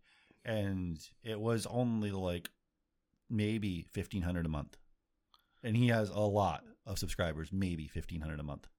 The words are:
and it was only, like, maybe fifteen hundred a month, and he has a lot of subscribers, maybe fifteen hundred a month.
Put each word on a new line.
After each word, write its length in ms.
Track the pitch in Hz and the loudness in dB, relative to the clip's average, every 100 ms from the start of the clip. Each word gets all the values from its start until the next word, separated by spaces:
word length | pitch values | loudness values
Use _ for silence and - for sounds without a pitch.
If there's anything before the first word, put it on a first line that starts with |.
| _ _ _ _ | _ _ _ _
and 560 | - 110 98 92 87 80 - - | -4 -2 0 -2 -4 -6 -10 -14
it 160 | 117 107 | -8 -2
was 260 | 113 117 - | 0 0 0
only, 440 | 117 123 113 104 | 0 2 2 0
like, 380 | 98 92 87 - _ _ _ _ _ _ _ - | 0 -2 -2 -6 _ _ _ _ _ _ _ -2
maybe 560 | 113 104 110 101 87 80 | 2 2 2 -2 -4 -6
fifteen 300 | 104 - 101 | -6 -4 -2
hundred 220 | 87 87 82 | 0 0 0
a 40 | |
month, 280 | 76 - - _ _ _ _ _ _ _ _ | -2 -4 -12 _ _ _ _ _ _ _ _
and 120 | 120 110 | 0 4
he 100 | 123 | 6
has 220 | 113 107 | 6 2
a 100 | 104 | 2
lot 440 | 107 101 92 76 - - - | 4 6 4 2 -6 -16 -8
of 140 | 98 | -4
subscribers, 520 | - - 87 76 78 | -2 0 0 0 -2
maybe 360 | 95 95 85 78 | 0 0 0 -4
fifteen 340 | 82 - 85 | -6 -6 -4
hundred 180 | 78 76 | -4 -6
a 40 | |
month. 240 | 73 71 - | -6 -8 -12